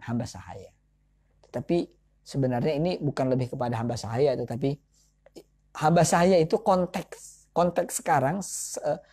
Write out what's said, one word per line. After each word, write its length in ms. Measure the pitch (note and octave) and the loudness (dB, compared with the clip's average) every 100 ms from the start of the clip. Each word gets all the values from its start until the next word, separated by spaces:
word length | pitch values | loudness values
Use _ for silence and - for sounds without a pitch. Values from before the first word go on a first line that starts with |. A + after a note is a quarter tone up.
| - | -6
hamba 240 | A#2 - | -4 -4
sahaya. 400 | - F2+ G2 F2+ _ _ _ _ _ _ _ _ | -10 -16 -18 -18 _ _ _ _ _ _ _ _
Tetapi 400 | A#2+ B2 E3+ - _ _ _ | -10 0 0 0 _ _ _
sebenarnya 560 | - C#3+ C3 B2 D3+ D3 | -8 -2 0 2 0 0
ini 140 | E3+ F3+ | 0 -2
bukan 320 | D3 - C3 | -4 -2 0
lebih 160 | B2+ B2 | 0 -2
kepada 320 | C#3 B2 A2+ | -4 -4 -2
hamba 160 | A#2+ A#2+ | -4 -4
sahaya, 400 | G#2 A#2 C#3+ B2+ | -4 0 2 0
tetapi 400 | A#2+ A#2 C3+ D3 _ _ _ _ _ - - _ _ | -4 -4 -4 -4 _ _ _ _ _ -20 -20 _ _
hamba 320 | - D#3 E3+ D#3+ | -2 2 4 4
sahaya 320 | F3 F3 F#3 | 4 6 4
itu 160 | D#3+ G#3+ | 4 0
konteks, 880 | - F#3 F3 G3 - - - - _ | 2 2 2 -4 -10 -16 -20 -20 _
konteks 480 | - F3 F3 F3 - | 0 2 0 -4 -6
sekarang, 460 | - D3+ C3 F#3+ | 0 2 2 -2
se-, 560 | F#3 - - - D3+ - - | -6 -10 -10 -6 -4 -4 -8